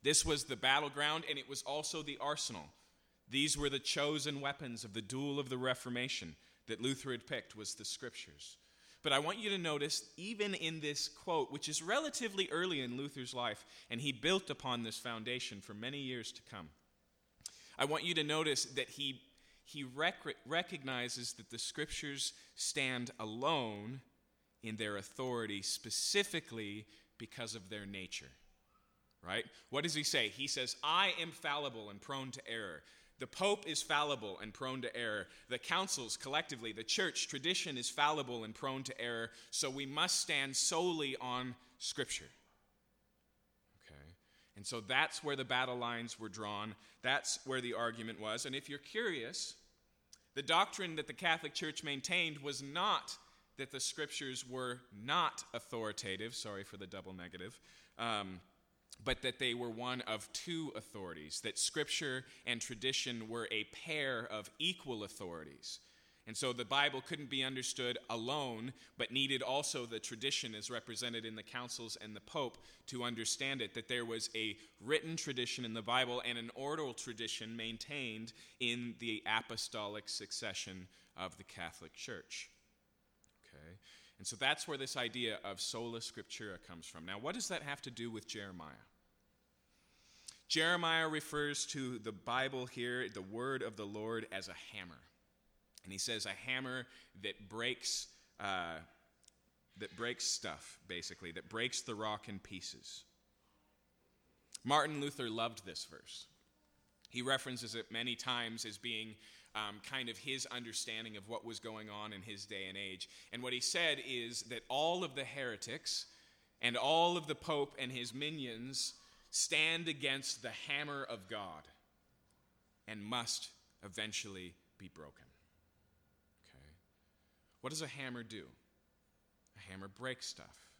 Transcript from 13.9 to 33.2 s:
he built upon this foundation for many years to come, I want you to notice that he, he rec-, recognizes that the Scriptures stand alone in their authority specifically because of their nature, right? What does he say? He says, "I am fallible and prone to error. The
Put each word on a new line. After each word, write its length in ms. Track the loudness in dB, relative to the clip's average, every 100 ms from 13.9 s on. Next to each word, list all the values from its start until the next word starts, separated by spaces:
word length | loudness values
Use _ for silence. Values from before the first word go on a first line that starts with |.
| 2
he 140 | 4
built 360 | 6 8 8 6
upon 340 | -2 2 2
this 140 | 2 0
foundation 600 | 0 0 2 0 0 -6
for 140 | -8
many 260 | -6 -4 -2
years 320 | -2 -2 -4
to 80 | -8
come, 260 | -12 -10 -10 -14 _ _ _ _ _ _ -14 -14 -16 0
I 60 |
want 220 | 2 4 4
you 80 |
to 100 | 4
notice 400 | 6 6 6 4
that 260 | 2 0 -2
he, 300 | -2 -4 -4 -12 -20 -20 -20 -12
he 180 | -8
rec-, 540 | -6 2 2 2 -6 -6 0
recognizes 880 | 0 0 -4 -2 -2 0 -2 -4
that 160 | -6 -8
the 100 | -4
Scriptures 720 | -4 -2 -2 -2 -4 -2 -2 -2 -18 -4
stand 560 | 0 2 2 0 -2 -4
alone 800 | -4 2 4 4 2 -2 -6 -8 -10 _ _ _ _ _
in 160 | -6 -2
their 180 | 0 -2
authority 680 | -4 -2 0 0 0 0
specifically 1200 | 0 -2 -2 0 4 4 4 0 -2 -6 -4 -6 -10 -20 -20 _
because 380 | -10 -6 -6 -6
of 120 | -6
their 180 | -8 -6
nature, 460 | -6 -6 -6 -8 -20 -20 _ _ _ _ _ _ _
right? 220 | 0 0 0 -10 -2
What 140 | 2
does 120 | 4 4
he 80 |
say? 260 | 4 6 4
He 180 | 2 0
says, 300 | 0 0 0
"I 320 | 4 6 6 4
am 120 | -4
fallible 580 | -2 0 0 0 -4 -10
and 100 | -10
prone 320 | -6 -4 -4
to 180 | -8 -4
error. 340 | -4 -4 -8 -12 -20 -20
The 80 | -10